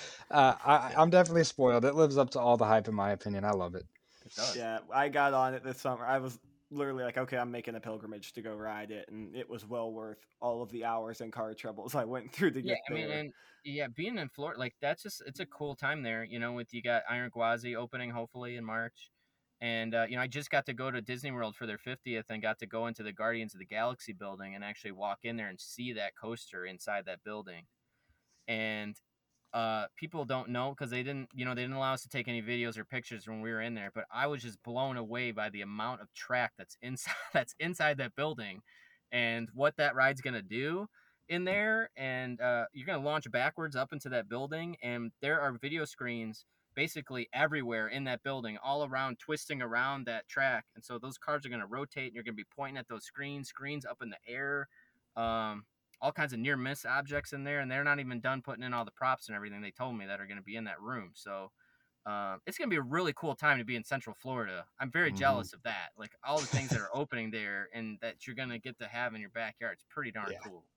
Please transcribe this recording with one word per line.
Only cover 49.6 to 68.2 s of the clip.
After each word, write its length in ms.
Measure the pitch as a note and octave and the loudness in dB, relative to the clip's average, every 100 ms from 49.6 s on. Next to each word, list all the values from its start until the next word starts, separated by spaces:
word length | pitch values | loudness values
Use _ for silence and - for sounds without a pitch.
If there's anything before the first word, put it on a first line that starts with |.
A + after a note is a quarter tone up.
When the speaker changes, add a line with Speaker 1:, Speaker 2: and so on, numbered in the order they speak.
Speaker 2:
around 440 | A#2+ A#2 C3+ C#3 A#2+ | 0 2 2 0 -2
that 200 | A2+ - | -4 -4
track. 380 | C#3 C3+ A#2 - | 2 2 2 -4
And 100 | A2+ | -14
so 140 | - A#2+ | -10 -8
those 180 | C3 - | -8 -8
cars 300 | - D3 C#3 | -4 -4 -2
are 20 | |
gonna 180 | A#2+ G2 | -6 -4
rotate, 380 | B2+ D3 C#3 C3 | -4 -6 -6 -8
and 60 | A2+ | -6
you're 80 | |
gonna 100 | A2+ | -8
be 80 | G#2+ | -8
pointing 320 | G2+ - C3+ C3+ | -10 -8 -8 -8
at 120 | B2 | -8
those 160 | A2+ | -10
screens, 440 | - - C#3 C#3+ C#3 | -10 -8 -6 -6 -8
screens 380 | - C#3 D3 B2 | -10 -6 -6 -6
up 160 | B2 | -8
in 80 | B2 | -10
the 80 | F#2+ - | -10 -8
air, 420 | B2 C#3 C#3+ C#3 _ _ _ _ | -4 -2 -2 -4 _ _ _ _
um, 500 | - A2+ A2+ A2 G#2 G#2+ _ _ - | -2 0 2 0 -4 -10 _ _ -2
all 100 | C3+ | -2
kinds 200 | E3 D3 | 2 0
of 80 | A#2 | 0
near 160 | C3 C#3 | 0 2
miss 280 | B2+ C#3+ | 0 -4
objects 480 | - C3+ C#3 C#3+ - | 0 0 0 -2 -4
in 120 | C#3 | -6
there, 160 | C#3 D3 | -2 -2
and 100 | C3 | 0
they're 140 | C3 | 2
not 160 | C#3+ C#3+ | 4 2
even 200 | B2+ B2 | 0 -2
done 220 | B2+ C3+ | 0 0
putting 220 | C3 A2+ | -2 -6
in 100 | B2 | -2
all 100 | A#2+ | -2
the 60 | A2 | -2
props 380 | - C3 B2+ - | 0 2 2 -2
and 80 | G#2 | -6
everything 260 | G#2 G2+ | -6 -8
they 80 | G#2 | -8
told 260 | - C3 A2+ | -6 -4 -4
me 80 | G2 | -4
that 140 | G2+ | -6
are 60 | G2 | -6
gonna 160 | G2+ | -10
be 140 | F#2+ A2+ | -8 -6
in 80 | |
that 160 | G#2+ F2 | -6 -6
room. 300 | A2 B2 F#2 | -6 -6 -8
So, 380 | - G2+ G2 F#2+ _ _ _ _ _ | -12 -8 -8 -8 _ _ _ _ _
uh, 340 | G#2+ G#2 G2 F#2+ | -6 -2 -2 -4
it's 140 | - G#3+ | -6 -4
gonna 100 | C#4 | 0
be 80 | E3 | 0
a 60 | |
really 300 | B2+ D#3+ F3 | 0 0 0
cool 220 | - D#3 - | 0 -2 2
time 220 | D3+ C3+ | 4 4
to 60 | |
be 120 | A2+ A#2+ | 2 -4
in 80 | |
Central 300 | - C3+ A2+ - | -2 -4 -4 -10
Florida. 500 | C3 B2+ G#2 F#2 - - | -4 -4 -2 -6 -8 -8
I'm 100 | C3 | -2
very 200 | D#3+ F3 | 2 2
Speaker 1:
Mm-hmm. 80 | G3 | 4
Speaker 2:
jealous 340 | C#3 B2+ G#2 | 4 4 0
of 100 | - | -6
that, 280 | A#2 G2+ E2+ - | -4 -4 -6 -10
like, 180 | G#2 - | -14 -8
all 160 | B2+ D3+ | -2 0
the 60 | C3+ | 2
things 240 | C3 C3 | 0 2
that 100 | A#2 | 0
are 100 | G2 | 0
Speaker 1:
<laughs> 40 | B2 | -2
Speaker 2:
opening 340 | D3 B2 A2 | -2 -2 -4
there 400 | A2 G#2 G2 G2 | -2 -2 -4 -4
and 280 | A#2 A2 G2+ | -6 -8 -6
that 260 | A#2 F#2 | -8 -8